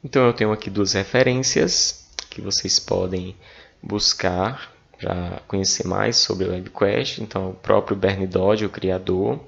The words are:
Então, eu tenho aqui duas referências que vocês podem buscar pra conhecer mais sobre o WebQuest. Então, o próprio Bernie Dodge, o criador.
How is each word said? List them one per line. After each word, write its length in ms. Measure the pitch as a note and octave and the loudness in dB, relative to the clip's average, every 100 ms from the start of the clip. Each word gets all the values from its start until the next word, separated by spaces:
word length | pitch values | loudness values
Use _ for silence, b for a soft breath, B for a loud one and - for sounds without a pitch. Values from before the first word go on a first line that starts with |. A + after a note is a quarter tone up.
Então, 240 | C#3+ C#3 B2 | 0 4 4
eu 60 | |
tenho 200 | A#2 G#2+ | 4 0
aqui 180 | G#2+ - | 0 -2
duas 220 | G2 G2 | 0 0
referências 1160 | G2 G2 B2 B2+ B2+ C3 - F3 - - - - - - | 0 0 2 4 2 0 2 2 2 0 -4 -14 -14 -12
que 100 | - | -12
vocês 380 | G2 - F#2+ - | -4 -4 0 -2
podem 580 | - G2 F#2 F#2 F#2 - B B B B | 0 0 0 -4 -6 -12 B B B B
buscar 920 | - G#2 - - F#2 F2+ G2+ C#3 - - _ - | -6 0 0 2 0 0 0 -2 -14 -20 _ -8
pra 460 | - F2+ F2 F2+ - | -4 -4 -4 -8 -4
conhecer 400 | G2 F#2+ - F#2 | -2 0 -2 -2
mais 300 | F#2+ G#2 A#2 | 0 2 2
sobre 300 | - F#2+ F#2 | 0 0 -2
o 40 | |
WebQuest. 680 | F#2 F#2 - G2+ A2 C3+ - | -4 -8 -2 0 2 -2 -6
Então, 320 | G#2 G2 F#2+ | -6 -4 -6
o 40 | |
próprio 420 | F#2 - G#2 - G2+ | -6 2 2 4 0
Bernie 300 | F#2+ G2 F#2+ | 0 0 0
Dodge, 380 | F#2 F#2+ G#2+ | 2 2 2
o 60 | G#2 | 0
criador. 680 | - F#2 F#2 F#2+ F#2 G#2+ C3+ | -2 -2 -2 -2 0 0 -2